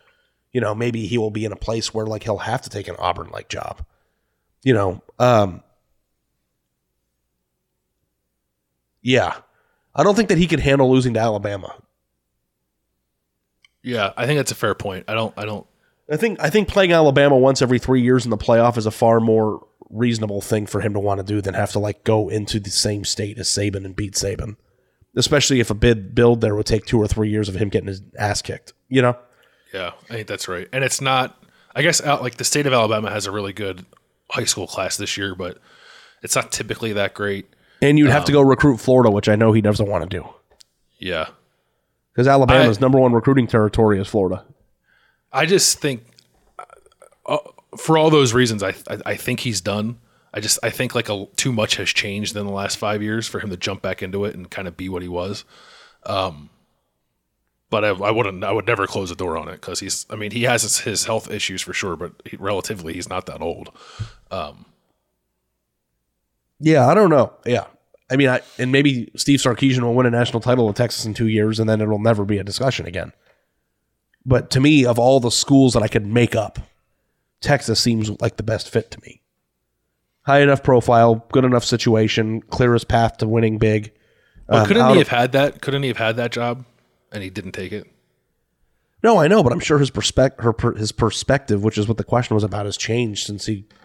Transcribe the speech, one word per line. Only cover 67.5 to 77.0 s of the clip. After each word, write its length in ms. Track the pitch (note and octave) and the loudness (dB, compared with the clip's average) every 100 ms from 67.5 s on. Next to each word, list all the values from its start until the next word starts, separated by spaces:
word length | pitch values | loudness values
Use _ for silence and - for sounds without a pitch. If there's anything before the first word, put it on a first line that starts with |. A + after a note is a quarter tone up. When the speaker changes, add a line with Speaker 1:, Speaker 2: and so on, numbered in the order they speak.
| A#2 - _ _ _ _ | -4 -4 _ _ _ _
Speaker 1:
I 60 | C3+ | 2
mean, 120 | C3+ | 2
I, 140 | B2+ - - | 0 -4 -6
and 120 | B2+ | 0
maybe 400 | C3+ D#3 B2+ A2+ - | 2 2 0 -6 -6
Steve 240 | - C#3 | 2 2
Sarkisian 400 | C3 A#2 C3+ B2+ | 2 2 2 2
will 140 | A#2+ | 2
win 120 | A#2+ B2 | 2 2
a 40 | |
national 300 | A#2+ A#2+ A#2 | 2 0 0
title 280 | B2+ B2+ A2 | 0 2 2
at 80 | G2+ | 0
Texas 280 | A#2+ - A2 | -2 -2 -8
in 80 | |
two 120 | G#2 A2+ | -2 0
years, 320 | G#2+ G#2+ A2 | 2 0 0
and 100 | A2 | 0
then 120 | A2 | 0
it'll 180 | G#2+ G#2 | 0 0
never 260 | A2 G#2+ | 0 0
be 140 | G2+ G#2 | 0 -2
a 60 | |
discussion 420 | G2 - C3 - E2+ | -4 -4 -4 -4 -8
again. 260 | F2 D#2+ _ _ _ _ _ _ _ _ _ _ _ B2+ | -10 -12 _ _ _ _ _ _ _ _ _ _ _ 0
But 240 | B2 - | 0 0
to 100 | C3 | 2
me, 240 | C#3+ D3+ B2 | 4 6 4
of 120 | A#2 | 4
all 220 | B2 C3+ | 4 4
the 100 | A#2+ | 2
schools 420 | - - C#3 C3 | -2 4 6 6
that 80 | A#2 | 4
I 60 | G#2+ | 0
could 180 | A2+ G2+ | -2 0
make 280 | A#2 A#2 A2+ | 2 2 0
up, 220 | G#2 - - _ _ _ | -4 -10 -16 _ _ _